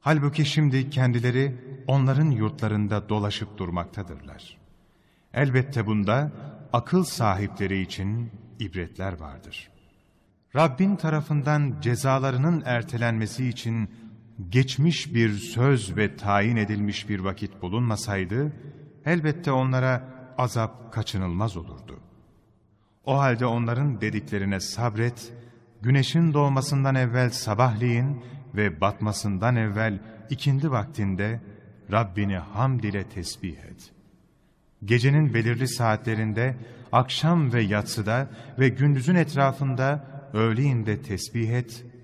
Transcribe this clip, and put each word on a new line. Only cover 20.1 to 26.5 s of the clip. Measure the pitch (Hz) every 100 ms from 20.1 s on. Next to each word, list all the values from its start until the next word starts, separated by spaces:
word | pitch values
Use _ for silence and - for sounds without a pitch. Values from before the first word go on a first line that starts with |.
| - - -
azap | 123 120 110 - -
kaçınılmaz | - 107 98 92 87 110 87
olurdu. | 78 67 - - - - _ _ _ _ _ _ _ _
O | - 135
halde | 139 117 123
onların | 117 117 120 143 113
dediklerine | 107 104 - 101 98 95
sabret, | - - 120 107 120 120 - - - - _ _
güneşin | 110 139 127 165 170
doğmasından | 147 143